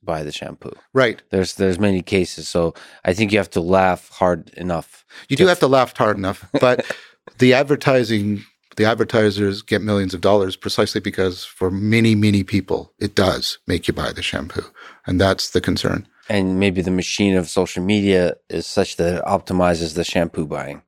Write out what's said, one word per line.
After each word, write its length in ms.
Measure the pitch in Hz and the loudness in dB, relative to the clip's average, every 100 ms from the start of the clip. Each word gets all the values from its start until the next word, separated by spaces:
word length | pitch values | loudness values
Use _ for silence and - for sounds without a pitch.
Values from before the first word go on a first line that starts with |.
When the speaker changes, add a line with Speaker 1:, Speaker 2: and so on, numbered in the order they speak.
Speaker 1:
buy 200 | 90 80 | -8 -8
the 80 | 76 | -8
shampoo. 420 | - - 71 - - _ | -10 -12 -14 -16 -18 _
Speaker 2:
Right. 280 | 131 123 - - | 0 0 -2 -4
Speaker 1:
There's, 260 | 98 90 - | -2 -2 0
there's 240 | 95 90 | 0 2
many 220 | 104 92 | 0 0
cases. 460 | - 98 87 - 78 | 0 0 -2 -6 -4
So 260 | 87 85 - - - - | -2 -2 -4 -18 -8 -2
I 80 | |
think 180 | 92 107 | 0 2
you 60 | 104 | 2
have 120 | 92 | 0
to 100 | 95 | -2
laugh 480 | 85 95 95 90 - | 2 4 2 0 -6
hard 400 | - 92 85 - - | -2 0 0 -6 -10
enough 500 | 90 85 - - _ - - | -6 -6 -8 -18 _ -14 -4
Speaker 2:
You 80 | 139 | 2
do 60 | 180 | 4
Speaker 1:
to 40 | |
Speaker 2:
have 100 | 175 | 4
to 80 | 135 | 4
laugh 280 | 131 120 - | 4 2 0
hard 220 | 110 101 | 0 0
enough, 300 | 95 101 - - | -4 -6 -6 2
but 260 | 127 120 - - - _ | 2 2 -2 -10 -16 _
Speaker 1:
<laughs> 200 | - - | -10 2
Speaker 2:
the 160 | 127 | 4
advertising, 880 | 127 143 143 147 131 110 110 101 101 - _ _ - | 4 4 0 2 2 2 0 -2 -4 -8 _ _ 0
the 100 | 107 | 0
advertisers 760 | 113 110 117 107 98 101 98 | 2 0 2 2 2 -2 -2
get 200 | - 104 | -4 -2
millions 320 | 107 101 95 90 | 0 -2 -2 0
of 60 | |
dollars 340 | 95 104 95 - | 2 2 2 -4
precisely 460 | - - 104 107 | -4 -2 -2 -2
because 440 | 101 98 95 90 - | -4 -2 -2 -4 -12
for 240 | - 92 | -4 -4
many, 460 | 98 104 113 113 107 | -2 0 2 4 4
many 280 | 104 101 | 4 2
people, 480 | 95 101 - - - - | 0 -2 -2 -6 -6 -8
it 140 | 101 | -4
does 460 | - 95 67 - - - | 0 2 0 -4 -8 -4
make 200 | 85 - | -4 -2
you 60 | |
buy 180 | - - | -4 -4
the 100 | - | -6
shampoo. 420 | - - - - - - - - - | -8 -8 -8 -10 -12 -14 -20 -12 -4
And 140 | 90 | 2
that's 280 | 95 92 - | 2 2 -2
the 100 | 90 | -2
concern. 460 | - 82 - - - _ - | -2 -2 -2 -4 -8 _ -4
Speaker 1:
And 300 | 104 95 92 | -2 0 2
maybe 220 | 101 92 | 0 0
the 100 | 90 | 0
machine 440 | 92 87 - 101 95 | -2 -2 0 2 2
of 140 | 85 | 0
social 340 | - 90 - | -2 -2 -2
media 520 | 92 104 101 92 87 - - | 0 2 2 2 2 -2 -8
is 180 | 85 - | -10 -4
such 280 | - 92 - | -2 -2 -2
that 180 | 85 87 | -2 -2
it 80 | - | -2
optimizes 680 | 98 - 92 87 82 82 80 | -4 -2 0 0 0 -4 -6
the 80 | |
shampoo 420 | 85 92 85 - 76 | -4 -2 -2 -4 -6
buying. 380 | 76 67 71 | -8 -10 -14